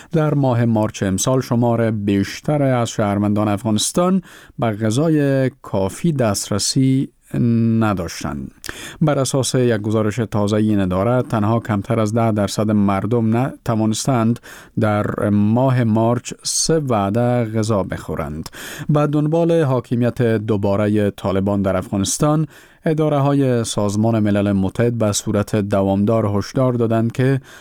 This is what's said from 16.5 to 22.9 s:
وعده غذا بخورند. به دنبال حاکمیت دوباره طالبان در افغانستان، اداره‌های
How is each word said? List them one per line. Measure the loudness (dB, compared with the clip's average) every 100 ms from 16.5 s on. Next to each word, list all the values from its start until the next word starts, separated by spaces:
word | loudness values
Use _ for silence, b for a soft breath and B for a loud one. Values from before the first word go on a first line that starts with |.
| -2 0 0
وعده | 0 0 0 0 2 0
غذا | 0 -2 0 0
بخورند. | -2 -6 -8 -8 -6 -8 -12 B B B -2
به | 0 2
دنبال | 0 0 2 2 2
حاکمیت | 2 0 -2 0 0 2
دوباره | 2 2 0 0 0 0 2 2 0
طالبان | -2 -2 0 0 0
در | 0 0
افغانستان، | -2 -2 -2 0 0 0 -2 B B B
اداره‌های | -2